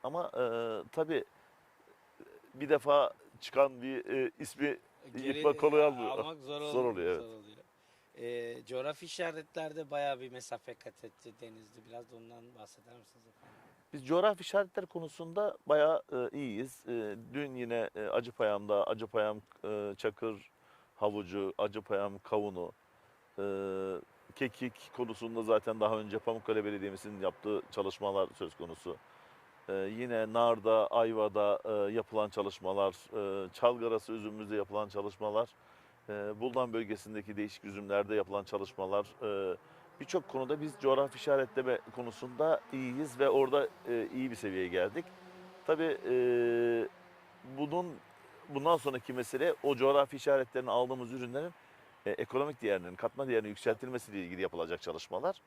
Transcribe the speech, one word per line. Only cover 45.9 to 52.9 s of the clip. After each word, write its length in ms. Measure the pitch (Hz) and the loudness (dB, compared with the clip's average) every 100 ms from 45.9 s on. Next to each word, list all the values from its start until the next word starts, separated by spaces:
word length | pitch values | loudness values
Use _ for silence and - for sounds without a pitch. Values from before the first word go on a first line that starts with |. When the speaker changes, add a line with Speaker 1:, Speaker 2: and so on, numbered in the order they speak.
| - 98 | -2 0
Speaker 1:
e, 60 | 127 123 120 120 117 120 117 107 - - - - - 127 135 | 2 4 4 4 4 2 2 -2 -8 -20 -20 -20 -20 -14 -6
bunun, 380 | 147 170 180 139 - - - - - | -2 -2 -4 -10 -18 -20 -20 -20 -8
bundan 280 | 139 151 165 | 0 4 4
sonraki 360 | 143 127 - | 2 -4 -4
mesele 420 | 127 117 131 165 - | -4 -2 0 2 2
o 140 | 139 123 | 0 4
coğrafi 400 | 135 143 139 139 | 6 6 4 0
işaretlerini 540 | 147 139 127 131 127 | 2 4 2 -2 2
aldığımız 420 | 117 127 131 120 | 2 2 -2 -6
ürünlerin, 400 | 127 123 131 170 - - - - - 101 | -6 -6 -6 -8 -12 -20 -20 -20 -8 -6
e, 40 | |
ekonomik 520 | - 120 127 147 135 | -4 -2 0 -2 -2
değerinin, 340 | 110 98 87 | 0 0 -2